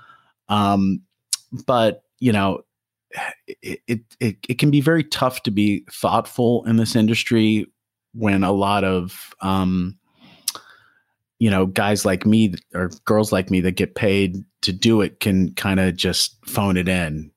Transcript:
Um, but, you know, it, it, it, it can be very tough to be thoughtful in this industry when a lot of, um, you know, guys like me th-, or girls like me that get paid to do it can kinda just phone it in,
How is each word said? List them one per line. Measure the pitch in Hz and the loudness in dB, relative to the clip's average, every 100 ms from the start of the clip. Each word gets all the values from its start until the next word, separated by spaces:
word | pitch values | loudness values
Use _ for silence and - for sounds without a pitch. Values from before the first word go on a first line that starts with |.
| - _ _ _ - | -20 _ _ _ -2
Um, | 104 101 101 98 95 - _ _ - _ 127 - | 0 2 2 0 -2 -8 _ _ -12 _ -6 0
but, | 123 113 - _ _ | 2 2 0 _ _
you | 127 | 0
know, | 107 98 90 - _ _ _ _ - - - - | 2 0 -2 -10 _ _ _ _ -12 -12 -12 -18
it, | - - - - | -16 -14 -12 -6
it, | 113 - - | -6 -8 -4
it, | 120 92 - | -4 -4 -6
it | 123 | 0
can | 151 | 2
be | 143 | 4
very | 139 165 | 2 0
tough | 151 - 127 - | -2 -2 -2 -2
to | - | -4
be | 101 104 101 - | 0 0 0 -6
thoughtful | - 101 107 - - 120 120 113 | -6 0 0 -2 -2 0 0 2
in | 113 | 0
this | 110 117 | 2 2
industry | 110 113 - 113 110 107 - _ _ _ _ | 2 0 0 2 2 0 -4 _ _ _ _
when | 113 107 98 | -4 0 2
a | 92 | 2
lot | 98 98 101 | 0 0 0
of, | 95 92 90 - - - | 0 -2 -4 -10 -20 -8
um, | 95 95 92 92 90 95 _ _ - - - - - - _ _ _ _ _ - | -2 0 2 0 -2 -8 _ _ -20 -14 -12 -12 -18 -20 _ _ _ _ _ -2
you | 113 | 2
know, | 95 92 | 2 2
guys | 92 101 104 | 0 0 0
like | 101 92 107 | 0 0 2
me | 110 107 | 4 2
th-, | 87 - | -2 -8
or | 90 90 - - | -6 -6 -6 0
girls | 107 107 | 0 2
like | 95 95 | -2 0
me | 95 | 0
that | 90 | 0
get | 92 95 - | -2 -4 -2
paid | 107 98 95 95 - _ | 0 2 0 -4 -12 _
to | - | -6
do | 92 117 110 | 0 2 2
it | 95 - | 0 -2
can | 104 95 90 | 0 2 0
kinda | - 101 95 92 | -2 -2 0 0
just | 87 92 87 - - - | 0 -2 -2 -4 -8 -8
phone | - 98 92 | -2 0 0
it | 90 | 0
in, | 90 82 76 73 | -2 -2 -6 -12